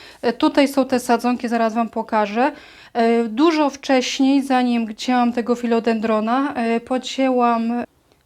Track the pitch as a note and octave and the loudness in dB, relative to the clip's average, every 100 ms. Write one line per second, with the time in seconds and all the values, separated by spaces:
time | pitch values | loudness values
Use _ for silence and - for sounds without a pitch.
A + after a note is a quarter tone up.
0 | - - A#3+ A#3+ D#4 D4 C#4 C#4 C4 B3 | -20 -6 -4 0 0 4 2 2 0 -2
1 | - A#3 A#3+ B3 A#3+ A#3 A3+ A3 A3+ A#3 | 0 0 0 -2 -2 0 0 0 -4 -4
2 | A3 A3 G#3 G#3+ C#4 - - - - A#3+ | -2 -2 0 0 -2 -2 -14 -20 -8 0
3 | A#3 A#3 A#3 G#3+ D#4+ D#4 C#4+ C#4 - C4 | 2 2 0 2 2 4 0 -2 0 0
4 | B3+ - C4+ C#4 C4+ B3+ B3 A#3 A3 A3 | 0 0 2 2 2 0 2 0 -2 -6
5 | - B3 A#3+ A#3+ A3+ A#3+ A#3+ A#3 A3+ A3+ | -2 0 2 0 -2 -2 0 0 0 -2
6 | A3 G#3+ A3 B3+ C#4+ C#4 A#3 A#3 A#3 B3+ | 0 -2 0 0 -2 -2 -2 -2 -2 -6
7 | B3+ - C4 B3+ A#3+ A#3 A3+ A#3+ - _ | -4 -2 0 2 2 0 -2 -4 -6 _
8 | _ _ | _ _